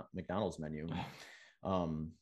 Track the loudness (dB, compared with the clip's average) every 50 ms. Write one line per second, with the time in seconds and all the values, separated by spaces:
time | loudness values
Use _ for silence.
0 | -4 -4 -4 -4 -2 0 2 2 2 2 0 -2 -4 -2 -2 -2 -2 -2 0 -2
1 | -2 -4 -6 -10 -14 -14 -16 -18 -18 -20 -10 _ 2 4 4 4 4 4 2 0
2 | 0 -2 -6 -10